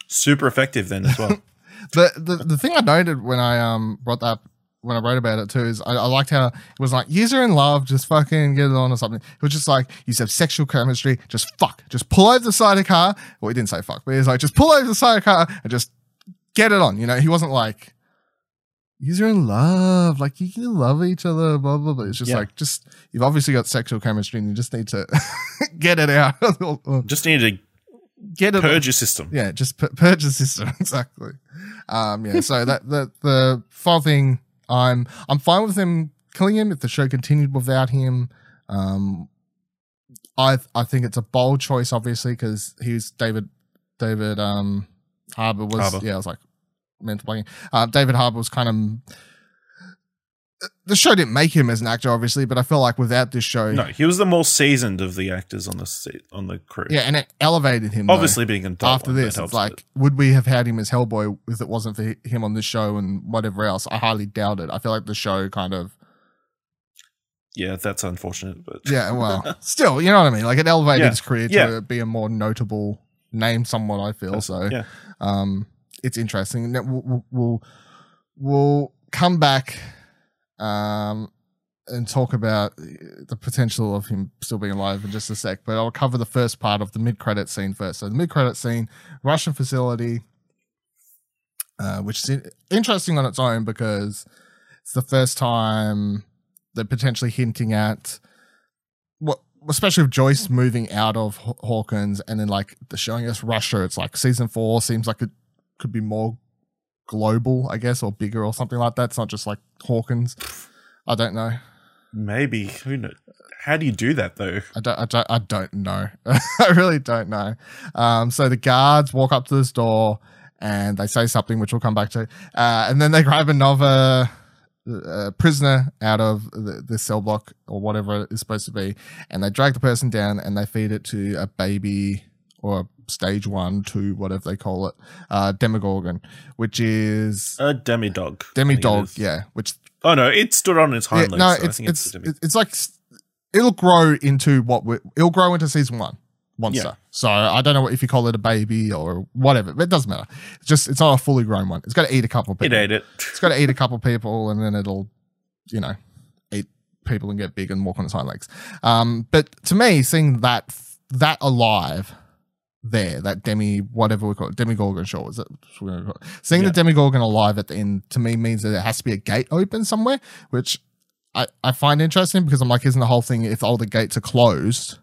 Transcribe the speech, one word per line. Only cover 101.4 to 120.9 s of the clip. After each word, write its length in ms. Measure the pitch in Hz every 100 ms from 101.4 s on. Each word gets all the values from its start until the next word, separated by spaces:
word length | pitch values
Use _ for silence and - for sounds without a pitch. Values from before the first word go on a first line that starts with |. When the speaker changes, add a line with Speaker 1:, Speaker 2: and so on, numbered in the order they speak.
| 104 -
Speaker 2:
Hawkins 600 | 110 113 107 107 104 98 -
and 120 | 110
then, 80 | 107
like, 300 | 98 98 - -
the 80 | 95
showing 280 | - 113 117
us 160 | 110
Russia. 400 | 113 110 - 107
It's 140 | 92 -
like 180 | 92 -
season 320 | 131 120 117
four 340 | - 113 113
seems 260 | - 113 113
like 140 | 110
it 100 | 113 - _ _ _ _
could 120 | 113
be 100 | 113
more 360 | 107 107 113 113 _ _ _ _ _ _ -
global, 600 | 107 107 113 117 127 127
I 80 | 110
guess, 240 | 120 123
or 120 | 104
bigger 320 | 104 104 113 107
or 80 |
something 260 | 113 120 123
like 160 | 120 117
that. 100 | 120
It's 120 | -
not 100 | 107
just, 180 | 104 -
like, 140 | 104 _ _
Hawkins. 540 | - 117 113 120 120 - - - - _ _ _ -
I 100 | 113
don't 180 | 113 107
know. 160 | 113 117 - _ _ _ _
Speaker 1:
Maybe. 540 | 107 104 110 139 110 98
Who 280 | - 131 135
kno-, 140 | 104 - _ _ _ -
how 120 | - 160
do 100 | 151
you 60 |
do 220 | 104 117
that, 240 | 147 - -
though? 240 | 98 95 - -
Speaker 2:
I 40 |
don't, 180 | 117 -
I 60 | 117
don't, 220 | 120 -
I 100 | 117
don't 340 | 101 104 95
know. 340 | 101 95 95 98 -
<laughs> 80 | 113
I 460 | 143 - - 208 175
really 240 | 185 156
don't 280 | 135 117 104
know. 260 | 107 101 117 - - 196
Um, 380 | - 117 117 117
so 160 | 123 135
the 80 | 123
guards 560 | 135 127 139 151 143
walk 180 | 131 131
up 120 | 131 131
to 80 | 139
this 160 | 127
door 460 | - 117 110 110 104 _ _ - _
and 380 | 104 101 101